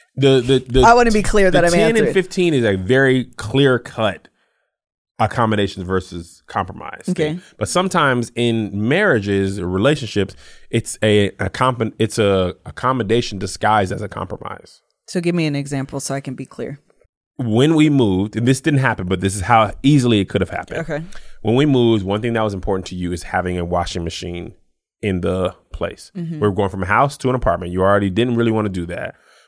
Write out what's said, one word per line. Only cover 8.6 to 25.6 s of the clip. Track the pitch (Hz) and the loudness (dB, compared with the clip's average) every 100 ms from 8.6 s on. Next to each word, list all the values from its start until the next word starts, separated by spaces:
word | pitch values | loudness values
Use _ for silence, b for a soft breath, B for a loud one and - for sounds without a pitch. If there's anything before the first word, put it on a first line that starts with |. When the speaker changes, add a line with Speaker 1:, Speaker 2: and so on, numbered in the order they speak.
| 104 101 110 | -2 -2 0
Speaker 1:
marriages | 170 208 120 101 98 98 101 | 2 2 2 2 0 0 -4
or | 90 | -4
relationships, | 92 127 160 107 104 95 - b b b | 0 0 0 -4 -4 -4 -6 b b b
it's | 117 - - | -4 -4 -2
a, | 110 104 101 - | 2 2 2 -2
a | 95 | -6
comp-, | - 131 117 113 - | -2 -2 0 -4 -2
it's | 110 - | -4 0
a | 101 95 90 - | 2 2 0 -6
accommodation | - - 127 131 101 117 - 98 | -16 -6 -2 -2 0 0 -2 -6
disguised | 95 - 107 107 95 | -8 -2 2 2 0
as | 98 | -4
a | 104 | -8
compromise. | 98 95 - - - - _ _ _ - | -10 -10 -10 -12 -16 -20 _ _ _ -8
Speaker 2:
So | 185 | -4
give | 170 | -2
me | 175 156 | 0 -2
an | 143 | -4
example | 139 143 135 139 | -4 -6 -6 -8
so | - | -6
I | 139 | -8
can | 139 | -8
be | 127 131 | -12 -14
clear. | - 120 147 _ _ _ _ _ - | -12 -12 -12 _ _ _ _ _ -6
Speaker 1:
When | 120 110 151 | 0 4 4
we | 160 156 | 6 4
moved, | 143 110 92 107 107 | 4 4 2 0 0
and | 120 | 2
this | 131 | 2
didn't | 160 143 | 2 2
happen, | 131 110 90 | 2 -2 -2
but | 92 | 0
this | 95 | 0
is | 101 | -2
how | 90 113 107 - | 2 4 4 2
easily | 135 147 123 107 | 4 4 4 2
it | 92 | 2
could | 98 | -2
have | 92 | -4
happened. | 85 - 113 | -10 -10 -10
Speaker 2:
Okay. | 165 151 170 B B B | -8 -8 -10 B B B
Speaker 1:
When | - | 0
we | 120 147 | 2 4
moved, | 131 117 113 | 4 4 2
one | 95 104 | 0 -4
thing | 117 | -2
that | 113 | -2
was | 110 | -2
important | 98 104 95 90 | -4 -4 -4 -6
to | |
you | 90 87 | -6 -6
is | 87 | -6
having | - 95 90 90 | -4 -4 -2 -2
a | |
washing | 87 87 85 90 | -2 -2 -4 -6
machine | 85 - 87 87 85 - _ _ _ _ | -8 -8 -10 -10 -12 -16 _ _ _ _
in | 107 92 | -4 -2
the | 95 92 87 - | -2 -2 -2 -6